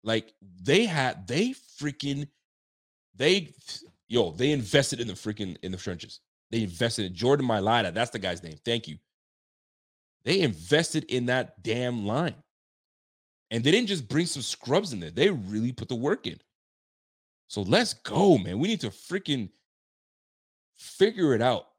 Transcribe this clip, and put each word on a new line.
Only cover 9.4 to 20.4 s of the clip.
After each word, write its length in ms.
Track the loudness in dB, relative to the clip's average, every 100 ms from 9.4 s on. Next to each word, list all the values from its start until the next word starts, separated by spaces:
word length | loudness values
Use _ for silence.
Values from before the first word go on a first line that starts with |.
| _ _ _ _ _ _ _ _
They 160 | -2 2
invested 640 | 2 -2 2 2 2 -4 -2
in 200 | -2 0
that 360 | -2 -2 -8
damn 440 | -4 -2 -2 -4 -2
line. 300 | -2 -4 -6 _ _ _ _ _ _ _ _ _ _ _
And 100 | 0
they 100 | 4
didn't 180 | 4 2
just 180 | -4 -2
bring 200 | -2 -2
some 160 | -4
scrubs 500 | -8 -8 0 0 0
in 80 | -8
there. 100 | -8
They 180 | 2 2
really 440 | 2 -4 -2 -4
put 160 | -4 -6
the 60 | -4
work 300 | -2 -4 -6
in. 120 | -14 _ _ _ _ _ _ _ _ _ _ _
So 160 | -6
let's 320 | 2 2 2 -4
go, 420 | -4 2 6 6
man. 220 | 4 -4
We 100 | -2
need 120 | -2
to 100 | -4
freaking 580 | -10 -8 -8 -4 -4 -4 _ _ _ _ _ _ _ _ _